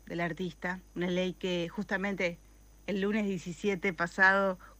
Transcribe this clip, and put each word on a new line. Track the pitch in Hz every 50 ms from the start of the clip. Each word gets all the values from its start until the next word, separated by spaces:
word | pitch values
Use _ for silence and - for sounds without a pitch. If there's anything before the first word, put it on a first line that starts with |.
| -
del | - 170 170
artista, | 175 175 170 - 185 175 151 - - 180 180 185 - - -
una | 170 175 180
ley | 180 180 185 185 175
que | - - 185 180 175 170 170
justamente | - - 202 - 208 185 190 202 196 180 196 175 175 - - - - - - - - - - -
el | - 196
lunes | 190 202 214 226 208
diecisiete | 196 196 175 - 180 165 - - 202 196 175 - - 156
pasado | - 170 170 - - 190 190 196 196 196 190 185 180 - - - -